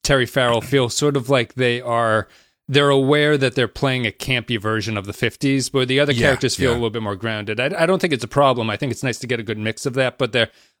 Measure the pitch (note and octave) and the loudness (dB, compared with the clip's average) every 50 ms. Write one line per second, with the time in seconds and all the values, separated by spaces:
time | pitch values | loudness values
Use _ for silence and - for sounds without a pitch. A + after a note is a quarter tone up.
0 | - - D3 C3+ B2 - - C#3 B2+ A#2+ A#2 A2+ G#2 - C3+ C#3 B2+ A#2 - - | 0 2 2 2 2 0 0 0 2 2 2 0 0 0 2 2 2 0 0 0
1 | D3 D3 C#3+ C#3 A#2+ B2 C#3 C3 A#2+ - _ B2+ B2+ B2 A#2+ A#2+ - A#2+ A#2 A#2 | 0 0 0 0 0 2 0 0 0 -2 _ -2 0 0 0 -2 -2 -2 -2 0
2 | A#2 A2+ A2 A2 G2+ - _ _ _ _ _ _ _ - C3 C#3+ C#3+ C#3+ C#3 C3+ | 2 2 2 0 0 -4 _ _ _ _ _ _ _ 0 2 4 4 6 4 4
3 | C3+ C3 D3 D3+ D3 D3+ D3+ C#3+ C3+ B2+ - C#3 B2 A2 - - - C#3 C3 B2+ | 4 4 4 4 4 2 2 2 2 0 2 0 -2 -2 -2 -2 -2 -2 -2 -2
4 | B2 A2 - - - - C3 B2 A2 - A#2+ A2 G2 A2 A2 A2 G2 A2+ A2 G2+ | -2 -4 -6 -6 -4 -4 -4 -4 -2 -4 -4 -4 -2 -2 -4 -2 -4 -4 -6 -6
5 | F#2+ G2+ G2+ - - A2+ - - - C#3 C#3 C3+ B2 - - C3+ B2+ B2 C3 C3+ | -6 -8 -6 -4 -4 -4 -2 -2 0 0 0 0 -2 -2 -2 -2 0 2 2 2
6 | D3 C#3+ C#3 A#2 A#2 D3 C3+ B2+ - B2+ - - C#3 B2+ A#2 A#2+ A#2+ A2+ G#2+ A#2 | 2 2 2 2 2 2 2 2 0 -2 -2 0 0 0 0 0 -2 -2 -4 -4
7 | A2 G#2 G2+ F#2 G#2 A2+ A2 G#2+ G#2 G2+ G#2+ A2 B2 C#3 D3 D#3+ E3 E3 F#3+ F3+ | -4 -4 -6 -4 -4 -6 -6 -4 -6 -4 -4 -2 -2 -2 0 0 0 2 2 0
8 | - F3+ D3 A#2 A#2+ A2 - C#3 C#3+ C3+ B2+ A#2+ A2+ A2 G#2 G2+ D3+ C3+ A2+ - | 0 -2 -2 -4 -4 -2 2 4 4 4 4 2 0 -2 -2 -2 -2 -4 -4 -4
9 | - C3 A2+ - - A#2 B2 A#2 A2 G2 A2 G#2+ G#2+ A2 A2 - - C#3 A#2+ C3+ | -4 -4 -4 -6 -4 -4 -4 -4 -4 -6 -6 -4 -4 -4 -6 -4 -6 -4 -2 0
10 | C3 B2 - - C3 A#2 A2 B2 A2+ - - _ _ _ _ _ | 0 0 0 -2 -4 -2 0 0 0 0 -2 _ _ _ _ _